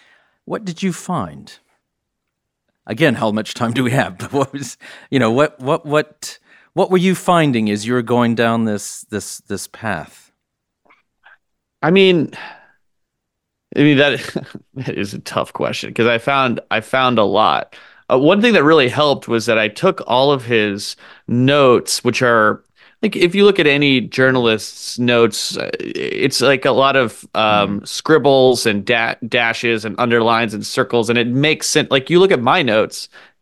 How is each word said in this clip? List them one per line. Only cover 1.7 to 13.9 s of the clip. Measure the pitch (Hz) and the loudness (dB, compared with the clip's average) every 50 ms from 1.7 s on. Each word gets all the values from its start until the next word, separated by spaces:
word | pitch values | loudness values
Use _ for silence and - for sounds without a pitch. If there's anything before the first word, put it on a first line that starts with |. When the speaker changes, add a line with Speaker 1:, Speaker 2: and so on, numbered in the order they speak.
| _ _ _ _ _ _ _ _ _ _ _ _ _ _ _ _ _ _ _ _ _ _ _ | _ _ _ _ _ _ _ _ _ _ _ _ _ _ _ _ _ _ _ _ _ _ _
Speaker 1:
Again, | - 110 117 160 147 117 | -12 -4 0 0 0 0
how | - 123 110 | 0 -2 -2
much | 104 107 104 - - | -2 -4 -6 -8 -6
time | - 123 113 117 | -4 -4 -4 -2
do | 131 127 | -2 -2
we | 120 | 0
have? | 127 139 107 87 92 | 0 -2 -2 -4 -6
<laughs> | 90 | -14
But | 107 - - | -12 -6 -2
what | 143 139 - - | -2 -2 -4 -6
was, | 143 139 - - _ - - - - - _ | -14 -14 -14 -16 _ -20 -20 -20 -20 -12 _
you | 139 135 | -2 0
know, | 120 110 | 0 2
what, | 113 131 151 151 - _ | 2 2 0 0 -2 _
what, | 131 135 160 156 - | -4 -4 -4 -4 -2
what, | 147 143 151 151 - _ _ - - - _ _ _ _ _ _ _ _ | -2 -2 -2 -2 -2 _ _ -18 -18 -18 _ _ _ _ _ _ _ _
what | 160 190 - | -2 0 2
were | 185 | 2
you | 185 175 190 180 | 2 2 2 0
finding | - - - 180 170 156 147 123 113 110 104 | 0 0 2 2 4 4 2 2 0 0 0
as | 104 104 104 | -2 -4 -2
you | 117 123 | -2 -2
were | 127 | -2
going | 117 117 123 120 120 117 117 | 0 0 0 2 2 0 0
down | 113 117 117 117 117 113 | 0 0 0 0 0 -2
this, | 110 104 101 - - - - - _ | -2 -4 -6 -8 -12 -16 -16 -14 _
this, | 107 101 - - - - | -10 -10 -10 -10 -16 -18
this | _ _ 101 92 - | _ _ -12 -12 -12
path? | - - - - 110 95 78 71 - - - _ _ _ _ _ _ _ _ _ _ _ _ _ _ _ _ _ _ _ _ _ - - _ _ _ _ _ _ _ _ _ - | -16 -16 -12 -8 -8 -8 -8 -10 -16 -20 -20 _ _ _ _ _ _ _ _ _ _ _ _ _ _ _ _ _ _ _ _ _ -20 -20 _ _ _ _ _ _ _ _ _ 0
Speaker 2:
I | 156 | 2
mean, | 180 196 190 185 180 165 131 - - - - - - - _ _ _ _ _ _ _ _ _ _ _ _ _ _ _ _ _ _ _ _ _ _ - | 4 4 4 4 4 2 -2 -4 -8 -16 -18 -20 -20 -20 _ _ _ _ _ _ _ _ _ _ _ _ _ _ _ _ _ _ _ _ _ _ 0
I | - | 2
mean, | 139 151 | 4 4